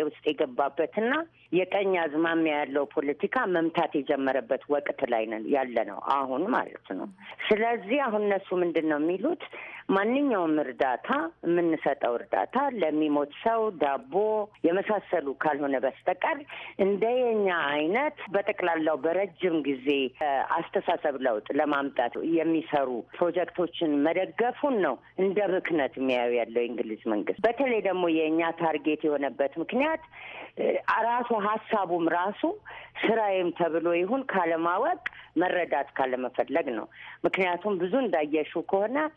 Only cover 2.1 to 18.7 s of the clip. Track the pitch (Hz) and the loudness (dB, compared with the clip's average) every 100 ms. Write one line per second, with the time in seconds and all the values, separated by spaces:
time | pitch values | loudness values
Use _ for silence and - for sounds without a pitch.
2.1 | 147 165 165 160 147 139 143 139 - 143 | 0 2 2 2 2 0 0 0 -2 -2
3.1 | 143 196 254 226 175 165 170 160 151 135 | -2 -2 0 2 2 2 2 0 0 0
4.1 | 139 135 131 117 131 - 143 143 - 123 | 0 2 0 0 -4 0 -2 0 -4 0
5.1 | 117 110 110 113 139 127 117 104 98 - | 0 0 -4 0 0 0 -2 -2 -6 -2
6.1 | 139 135 131 190 254 - - - 98 208 | -2 0 -2 0 -2 -2 -10 -10 -8 -8
7.1 | - - - - 214 226 233 190 285 262 | -12 -18 -10 0 2 2 0 0 -2 0
8.1 | 214 208 196 - 180 175 165 156 147 156 | 0 0 0 0 0 2 2 0 0 0
9.1 | 185 254 359 - - - - - 190 208 | 0 -2 -4 -8 -14 -14 -14 0 2 2
10.1 | 262 285 208 165 156 131 123 139 120 - | 2 2 2 2 0 0 0 0 0 -2
11.1 | 277 330 - 170 175 170 160 151 135 117 | -2 -2 -6 0 2 2 0 0 0 0
12.1 | 117 - 107 104 247 285 240 160 151 156 | -2 -2 -2 0 0 0 0 0 2 2
13.1 | 147 143 - 226 226 220 170 143 139 - | 2 0 -2 0 2 0 0 0 0 -2
14.1 | 170 214 214 202 - 160 185 196 208 - | 0 2 0 -4 0 2 2 0 -2 0
15.1 | 170 143 127 156 143 143 135 127 - - | -2 -2 -2 0 0 0 0 0 -2 -4
16.1 | 180 - 302 302 - - - 196 202 226 | 0 0 -2 -6 -14 -14 -2 0 2 2
17.1 | 247 247 220 196 175 143 147 156 220 302 | 2 2 2 2 2 0 0 2 2 0
18.1 | 294 - 190 196 196 175 | -4 -4 -2 -2 -2 0